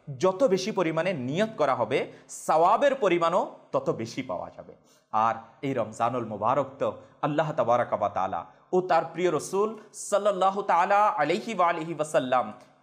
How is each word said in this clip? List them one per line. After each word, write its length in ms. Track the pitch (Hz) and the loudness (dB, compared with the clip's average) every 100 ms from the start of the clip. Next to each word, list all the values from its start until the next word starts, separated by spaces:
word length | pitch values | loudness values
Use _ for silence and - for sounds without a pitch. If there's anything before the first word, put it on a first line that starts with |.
| - 127 | -14 0
যত 260 | 185 190 | 0 4
বেশি 260 | 269 185 220 | 2 2 0
পরিমাণে 420 | 208 160 160 175 | -2 0 0 -2
নিয়ত 400 | 170 123 160 220 - | -2 -2 -2 -2 0
করা 180 | 143 | 0
হবে, 240 | 123 110 147 269 - - | 2 0 0 -2 -10 -20
সওয়াবের 640 | - - 160 175 233 277 | -10 0 4 6 6 4
পরিমাণও 480 | 262 196 170 165 185 277 - _ | 4 2 4 2 2 -2 -8 _
তত 180 | 139 165 | -2 -2
বেশি 320 | 120 113 - | -4 -4 -8
পাওয়া 280 | - 87 87 - | -8 -8 -8 -14
যাবে। 160 | 87 - _ _ _ | -20 -20 _ _ _
আর 220 | 110 113 110 - - | 0 0 0 -8 -8
এই 120 | 139 | -4
রমজানুল 500 | 123 107 110 117 127 | -2 -4 -2 -2 -2
মুবারক 440 | 110 104 110 139 135 - | -6 -2 0 0 -2 -4
তো 100 | 113 95 - - | -4 -4 -12 -6
আল্লাহ 300 | 147 147 156 | -4 -2 -2
তাবারাকা 440 | 151 117 120 113 104 | 0 2 2 2 0
ওয়া 120 | 101 | -2
তাআলা 320 | 98 95 90 - - - | -2 -4 -4 -10 -18 -4
ও 80 | 180 | -2
তার 240 | 180 165 | 2 0
প্রিয় 260 | 165 165 180 | 0 -2 -2
রসুল 480 | 151 - 190 214 220 - | -2 -4 -2 -2 -4 -16
সাল্লাল্লাহু 680 | - - 202 208 185 190 196 | -16 -4 0 0 2 0 0
তাআলা 380 | 196 175 190 202 208 | 0 2 4 4 4
আলাইহি 480 | 151 147 190 240 | 2 0 0 -2
ওয়া 140 | 190 170 | 0 2
আলিহি 260 | 170 160 | 0 -4
ওয়াসাল্লাম 580 | 156 151 160 131 127 107 - - _ | -6 -2 0 2 0 0 -8 -20 _